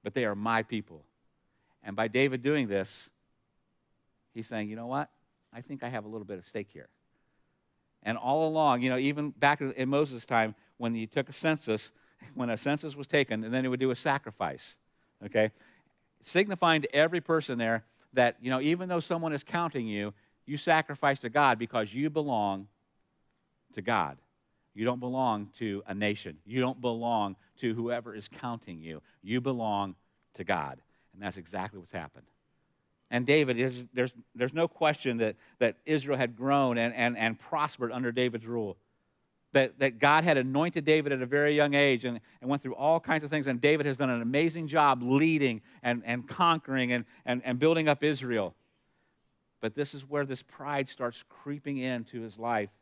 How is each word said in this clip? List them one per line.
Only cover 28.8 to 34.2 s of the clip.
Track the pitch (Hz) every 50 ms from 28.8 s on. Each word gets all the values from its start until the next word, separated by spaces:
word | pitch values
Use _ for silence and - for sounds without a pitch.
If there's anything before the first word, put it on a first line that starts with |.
you. | 78 82 80 76 _ _ _ _ -
You | 95 113 127
belong | 123 139 131 120 113 107 104 101 101 95 92 _ _ _ _ _ _ _ _
to | - 92
God. | - 98 87 73 69 65 - _ _ _ _ _ _ _
And | 92 101
that's | 98 87
exactly | 95 85 80 95 95 92 90 98 98
what's | 87 -
happened. | - 92 80 73 _ 69 _ _ _ _ _ _ _ _ _ _ _ _ _ _ _ _ _ _
And | 120 120 123
David, | 120 147 151 147 131 123
is, | 117 127 131 123 123 123 113 _
there's, | 123 123 127 - 117